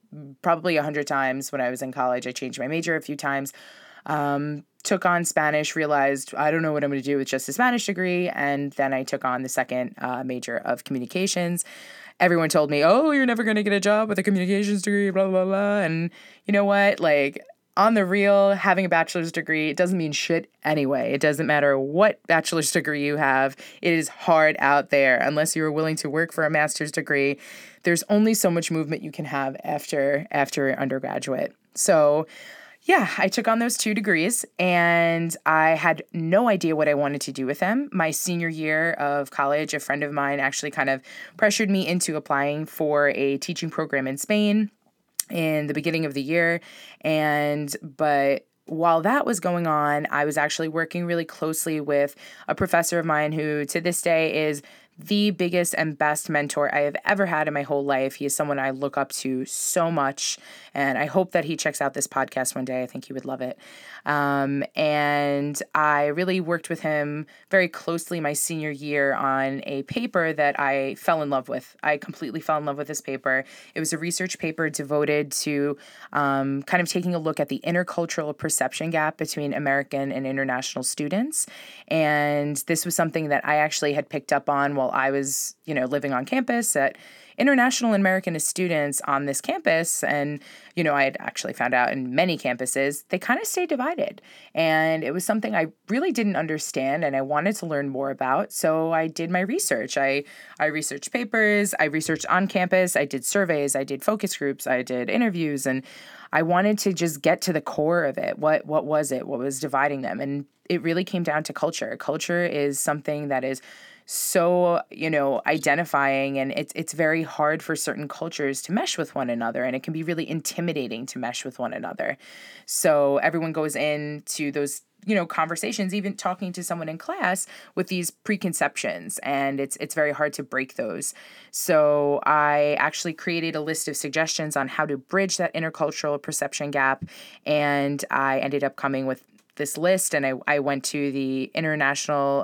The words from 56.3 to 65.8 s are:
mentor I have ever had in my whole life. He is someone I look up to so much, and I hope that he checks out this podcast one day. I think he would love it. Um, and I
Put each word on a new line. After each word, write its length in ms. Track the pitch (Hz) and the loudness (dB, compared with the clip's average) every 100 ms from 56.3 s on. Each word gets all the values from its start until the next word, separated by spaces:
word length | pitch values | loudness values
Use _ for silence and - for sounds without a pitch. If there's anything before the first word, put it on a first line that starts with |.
mentor 420 | 151 147 - 147 | -2 0 0 0
I 100 | 147 | 2
have 120 | 147 143 | 0 0
ever 220 | - 202 190 | 0 2 2
had 220 | 156 156 | 2 0
in 60 | |
my 80 | 147 | -2
whole 220 | 143 143 | -2 0
life. 300 | 143 135 135 | 2 0 0
He 120 | - 143 | -2 -2
is 100 | - | 0
someone 240 | 151 139 | 0 0
I 100 | 135 | -2
look 260 | 131 139 143 | -2 -2 -2
up 140 | 139 | -2
to 300 | - 135 131 | -4 -4 -4
so 460 | 131 - - - 165 | -4 -4 -2 0 2
much, 480 | 165 139 135 - - - - - | 2 0 -2 -4 -6 -12 -20 -10
and 240 | - 139 127 | -2 0 0
I 100 | 147 | 0
hope 260 | 190 185 | 0 2
that 120 | 175 | 0
he 120 | 151 156 | 0 -2
checks 240 | 160 - | -4 -2
out 140 | 139 | -2
this 120 | 143 - | -2 -4
podcast 480 | - 135 - 127 | -2 -2 -2 -4
one 100 | 135 | -4
day. 200 | 131 127 | -4 -4
I 20 | 127 | -6
think 200 | - - | -8 -10
he 60 | |
would 120 | 135 | -10
love 160 | 127 131 | -8 -6
it. 180 | 127 - - - - - - | -8 -10 -16 -20 -20 -10 -2
Um, 560 | 147 143 143 139 139 - - | 0 2 2 2 0 -2 0
and 840 | 151 147 147 147 143 143 147 147 - | 0 2 2 2 2 0 -2 -4 -2
I 320 | - | 2